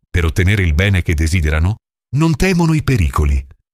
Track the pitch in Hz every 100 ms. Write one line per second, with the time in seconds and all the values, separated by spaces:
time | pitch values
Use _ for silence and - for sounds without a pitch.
0 | _ 90 82 87 90 104 85 76 101 95
1 | - 82 80 92 76 78 85 113 _ _
2 | _ 131 165 156 190 175 165 156 - 127
3 | 73 - 73 69 67 - _